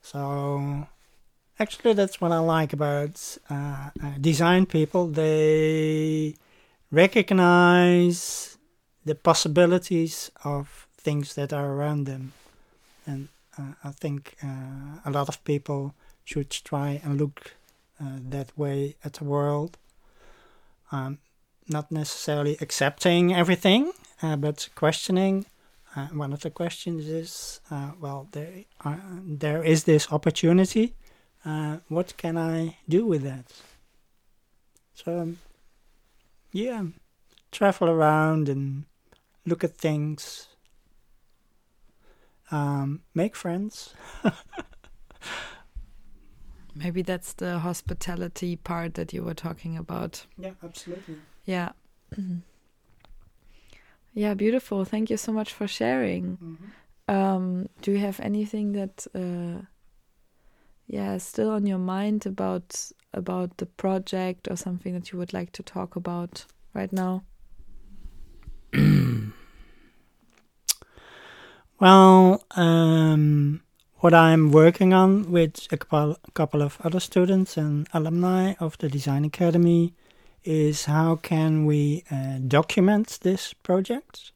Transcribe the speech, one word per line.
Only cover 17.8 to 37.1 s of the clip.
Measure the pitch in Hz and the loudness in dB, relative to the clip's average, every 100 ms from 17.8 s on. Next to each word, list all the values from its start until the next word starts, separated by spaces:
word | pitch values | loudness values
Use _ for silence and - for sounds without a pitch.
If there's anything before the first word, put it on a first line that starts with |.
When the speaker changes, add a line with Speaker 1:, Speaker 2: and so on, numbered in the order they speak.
| _ _ | _ _
Speaker 1:
uh, | 139 135 127 | -12 -12 -10
that | 139 135 - | -10 -10 -6
way | 143 139 143 - | -4 -4 -6 -8
at | 147 | -14
the | - | -10
world. | 147 143 143 147 156 - _ _ _ _ - - _ _ _ _ _ | -4 -2 0 -2 -4 -10 _ _ _ _ -20 -20 _ _ _ _ _
Um, | 139 135 143 _ _ _ _ _ | -10 -8 -12 _ _ _ _ _
not | 151 147 | -8 -6
necessarily | 156 151 - - 147 143 151 | -8 -8 -8 -6 -2 -2 -4
accepting | 151 - 139 147 185 170 175 | -6 0 -2 2 2 4 4
everything, | 180 170 180 196 202 302 - _ _ | 4 2 2 4 4 2 -6 _ _
uh, | 160 151 | -4 -2
but | 151 147 - - | -2 -4 -10 -2
questioning. | 151 156 - 185 190 190 196 _ _ _ _ - | 0 0 -2 0 2 0 -6 _ _ _ _ -12
Uh, | 139 | -10
one | 147 143 | -8 -8
of | 143 | -8
the | 165 | -10
questions | - 170 - - 165 151 | -8 -8 -8 -8 -8 -6
is, | 160 170 - - - _ | -8 -8 -14 -14 -16 _
uh, | 147 139 180 | -10 -10 -12
well, | 151 139 147 | -12 -12 -12
there, | 151 156 131 208 _ | -14 -14 -16 -20 _
uh, | 147 151 196 180 190 147 | -10 -10 -10 -16 -12 -8
there | 151 156 | -4 -4
is | 160 156 | 2 2
this | - 151 - | 4 2 2
opportunity. | 147 - 151 165 180 190 220 233 - - _ _ _ 160 | -2 -2 0 4 4 4 2 -2 -4 -20 _ _ _ -10
Uh, | 151 151 156 _ | -6 -6 -8 _
what | 156 180 - | -6 -6 -6
can | 170 165 | -6 -4
I | 165 160 165 160 - | -4 -4 -6 -8 -2
do | 170 226 | 0 0
with | 160 | -2
that? | 135 131 123 - - _ _ _ _ _ _ _ _ _ _ _ _ | -4 -12 -18 -20 -20 _ _ _ _ _ _ _ _ _ _ _ _
So, | - - 170 | -18 -10 -8
um, | 165 170 - _ _ _ _ _ _ _ _ _ _ | -8 -10 -18 _ _ _ _ _ _ _ _ _ _
yeah, | 190 233 233 180 - _ | -8 -8 -6 -10 -12 _